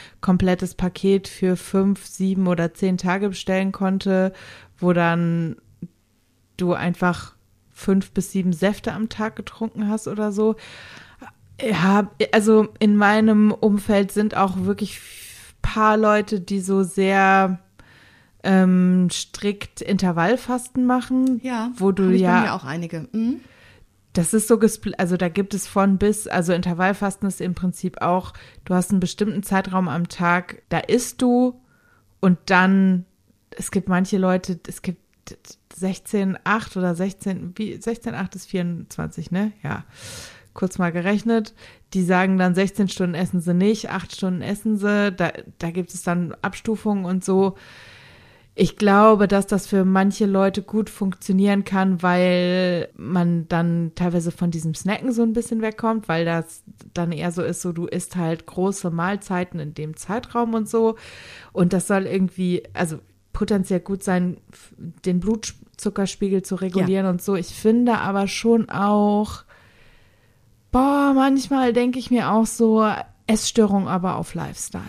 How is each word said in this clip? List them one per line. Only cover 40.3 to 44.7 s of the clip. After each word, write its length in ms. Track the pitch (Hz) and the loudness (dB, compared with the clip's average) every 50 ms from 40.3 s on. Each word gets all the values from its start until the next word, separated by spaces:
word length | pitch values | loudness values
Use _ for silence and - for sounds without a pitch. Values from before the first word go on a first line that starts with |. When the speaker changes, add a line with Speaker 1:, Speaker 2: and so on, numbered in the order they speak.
| - - - _ - | -20 -20 -20 _ -8
Speaker 1:
Kurz 240 | - 190 185 - - | -6 -6 -4 -2 -2
mal 120 | 180 170 | -2 -2
gerechnet, 640 | 165 175 170 196 208 208 214 226 226 226 220 - - - - - - _ _ - - | -2 -2 -2 0 0 0 2 2 0 0 0 -2 -10 -20 -20 -20 -20 _ _ -6 -2
die 100 | 190 180 | -2 2
sagen 360 | 170 185 180 190 190 190 185 | 2 2 2 4 2 2 2
dann, 160 | 185 185 175 | 4 2 2
sechzehn 340 | 180 196 190 - - 202 175 | 2 0 0 0 0 -2 -2
Stunden 260 | - - 185 180 170 | 0 -2 -4 -2 -2
essen 260 | 156 185 175 - 180 | -2 -4 -2 -2 -2
sie 120 | 160 175 175 | 0 2 2
nicht, 380 | 175 190 208 226 214 - - | 2 4 2 2 0 -4 -8
acht 240 | - 190 165 - - | -8 -8 -8 -10 -10
Stunden 260 | - 196 185 185 175 - | -6 -4 -4 -2 -4 -4
essen 360 | - 202 202 - 220 | -6 -6 -4 -2 -2